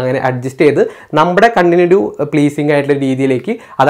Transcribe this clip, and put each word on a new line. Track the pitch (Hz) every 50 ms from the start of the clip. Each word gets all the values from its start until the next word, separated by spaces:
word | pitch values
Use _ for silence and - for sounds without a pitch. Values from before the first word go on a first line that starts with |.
അങ്ങനെ | 127 127 131 135 - 127
അഡ്ജസ്റ്റ് | 127 123 123 135 131 - 165 147
ചെയ്ത് | 131 160 220 - - - - - - 151
നമ്മുടെ | 156 175 180 196 214 233 226 190
കണ്ണിനൊരു | 175 175 170 175 175 175 185 202 208 208 - - 147 147 -
പ്ലീസിങ് | 151 143 147 143 - 147 147 151
ആയിട്ടുള്ള | 143 135 135 143 143 139 131
രീതിയിലേക്ക് | 131 127 135 135 131 123 123 196 233 226 - - - -
അത് | 131 143